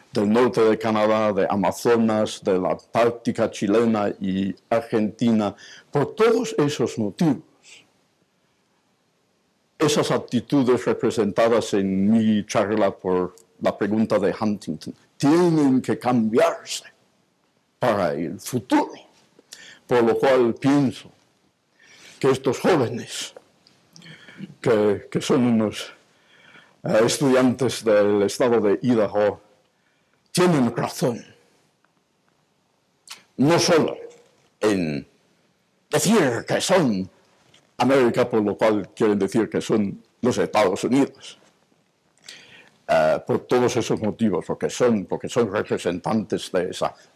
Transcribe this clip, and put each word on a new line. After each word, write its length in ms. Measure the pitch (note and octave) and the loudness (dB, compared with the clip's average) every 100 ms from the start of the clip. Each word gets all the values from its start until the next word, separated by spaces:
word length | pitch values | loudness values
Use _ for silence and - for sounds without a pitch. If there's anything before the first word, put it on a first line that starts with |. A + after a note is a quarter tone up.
| _ | _
del 180 | - G#2 | -2 0
norte 320 | A2+ B2 A2 | 2 2 2
de 160 | A2 A2 | 2 2
Canadá, 540 | A#2 A2 G#2+ A2 G#2+ | 0 0 2 2 0
de 140 | F#2+ F#2+ | 0 0
Amazonas, 920 | G2+ F2+ - B2 A#2 A2+ G#2+ G#2+ - | 0 -2 -2 2 2 2 0 -2 -4
de 160 | - F#2 | -2 0
la 140 | F2 | 0
Antártica 760 | D#2 - A#2 A#2 A#2 - A2+ G#2+ | -4 -4 0 0 0 -6 -2 -4
chilena 600 | - G#2+ G#2+ A#2 A2 G2+ - | -2 0 2 2 0 -2 -4
y 340 | G2 F#2+ G2 - - | -4 -4 -4 -6 -4
argentina. 880 | A#2 - A#2 G#2+ - A#2+ A2 G#2 - - - _ | -4 -2 -2 -2 -2 0 2 0 -6 -18 -20 _
Por 240 | C#3+ C#3 | -4 -2
todos 400 | - A3 A3+ B3 - | 0 2 2 -2 -2
esos 400 | D3 - A#2 - | -2 0 -4 -2
motivos, 440 | G#2 - E3+ A#2 - _ _ - _ _ _ _ _ _ _ _ _ _ _ _ _ _ _ _ _ _ _ - | -6 0 0 0 -6 _ _ -20 _ _ _ _ _ _ _ _ _ _ _ _ _ _ _ _ _ _ _ -2
esas 320 | D#3 E3+ C#3 | 0 2 0
actitudes 760 | B2+ - B2 - C#3+ A#2+ B2 | -2 -2 -4 0 0 2 2
representadas 880 | - A2+ A#2 G#2 G2+ G2 A#2 A#2 - | 0 -2 -2 0 -2 2 2 2 0
en 360 | G#2+ G2 F#2+ G2 | -2 0 0 2
mi 340 | A2+ A2 G#2+ | 2 2 0
charla 460 | G2 A#2+ G2+ G#2+ G2 | 0 -2 0 0 0
por 440 | F#2 F#2+ F2+ F2+ - _ - | -2 -2 -2 -2 -8 _ -6
la 160 | G#2+ G2+ | -4 -2
pregunta 420 | G#2 A2 A2 G#2+ | -2 0 0 0
de 160 | F#2+ - | 0 -2
Huntington 560 | A2 G#2 - D#2+ - - _ - | -4 -4 -8 -12 -12 -18 _ -4
tienen 640 | C#3+ E3 F3+ D#3+ C#3+ C3 | 2 4 4 2 2 2
que 180 | B2 A2 | 0 -4
cambiarse 880 | A#2 B2 A2 A#2 E3 D3+ - - - _ _ _ _ _ _ _ _ - | 0 0 2 2 0 0 -10 -14 -14 _ _ _ _ _ _ _ _ -6
para 340 | B2+ G2+ F2 | -2 0 -2
el 260 | D2 E2 G2 | -2 -6 -10
futuro. 540 | - B2+ - D4+ - - - _ _ _ _ - - - - | -8 -8 -2 -2 -2 -8 -20 _ _ _ _ -20 -20 -18 -2
Por 180 | B2 | 0
lo 140 | A#2 A2 | 2 2
cual 360 | C#3 C3 A#2+ | 2 4 2
pienso 560 | A2 C3+ C#3+ C3+ - - _ _ _ _ _ _ _ _ - - - | 0 0 2 2 -4 -16 _ _ _ _ _ _ _ _ -20 -20 -4
que 120 | C3+ | 0
estos 300 | C3 C3+ A#2 | 0 -2 -2
jóvenes, 720 | - F3 A#2 A#2+ A2+ - - - _ _ _ _ _ - - - - - - - | 0 0 0 -4 -12 -12 -14 -16 _ _ _ _ _ -20 -20 -20 -20 -20 -20 -8
que, 480 | C3+ A2 G#2 G2 - | -2 0 0 -2 -4
que 100 | - | -8
son 240 | - D3 B2 | -2 0 2
unos, 480 | A2+ G#2+ G2 - - _ _ _ _ _ - _ _ | 2 0 -6 -14 -18 _ _ _ _ _ -20 _ _
eh, 180 | - A2 A#2 | -2 2 2
estudiantes 760 | - C#3+ B2+ C3 A#2 B2+ - | 2 2 4 2 0 -2 -4
del 380 | A2 G#2 G2+ G#2 | 0 2 4 2
estado 400 | G2 - C3 A#2 | 0 0 2 2
de 180 | G#2 F#2+ | 2 0
Idaho, 580 | B2 A#2 G2 G2+ G#2 F2+ _ _ _ _ _ _ _ _ _ | 0 0 0 2 0 -2 _ _ _ _ _ _ _ _ _
tienen 460 | - F3+ D#3 A#2+ - | 0 2 2 0 -2
razón. 480 | B2+ - C#3+ A2+ - - _ _ _ _ _ _ _ _ _ _ _ _ _ _ _ _ - - _ - | -6 -4 -4 -4 -12 -20 _ _ _ _ _ _ _ _ _ _ _ _ _ _ _ _ -20 -20 _ -2
No 200 | C3+ E3+ | 2 2
solo 380 | - E3 B2 - - - _ _ _ - | 4 2 2 -4 -14 -20 _ _ _ -4
en 480 | G#2+ G2 D#2+ C#2+ - _ _ _ _ _ _ _ _ | 0 0 -2 -6 -10 _ _ _ _ _ _ _ _
decir 560 | D3 D#3 A3 D3 A2+ - | -2 2 2 2 -2 -4
que 140 | A#2 | -4
son 480 | - F#3 C#3+ G2 F#2+ _ _ _ _ _ _ - | 2 2 2 0 -4 _ _ _ _ _ _ -4
América, 500 | B2 C#3 A#2+ A#2 A#2+ | 2 4 4 2 0
por 140 | A2+ | 0
lo 160 | G#2 F#2+ | 0 0
cual 320 | A2+ G#2+ F#2 | 0 0 -4
quieren 240 | - A2+ G2+ | 0 2 2
decir 300 | G2 A2+ G#2 | 0 0 -2
que 140 | F2+ | -2
son 400 | - A#2 G2+ E2 _ _ | -2 -2 -2 -6 _ _
los 160 | B2 G#2+ | -2 0
Estados 480 | F2 G#2 G2+ G2 | 0 2 0 0
Unidos. 540 | - C3 C#3 - - - _ _ _ _ _ _ _ _ - - - - - _ - | 0 0 0 -4 -20 -20 _ _ _ _ _ _ _ _ -20 -20 -20 -20 -20 _ -2
Eh, 300 | - B2 - - | 2 2 0 -2
por 140 | A#2+ | -6
todos 360 | - B2+ B2 B2 | 0 0 0 0
esos 240 | G#2+ B2+ | -4 -4
motivos, 460 | A2 F2+ A2+ F2 - | -4 -2 -2 -2 -6
porque 240 | - D#2+ | -6 -6
son, 340 | - B2 A2 | 0 0 0
porque 240 | F#2 E2+ F2+ | -4 -8 -6
son 240 | - A2+ | -4 -2
representantes 960 | G#2 F#2+ G#2 - F2 - A2 F#2 F#2 - | -2 -4 -4 -4 -6 -4 -4 -4 -6 -6
de 200 | F#2 F2+ | -6 -4
esa 240 | F#2 D#2 - _ | -6 -8 -8 _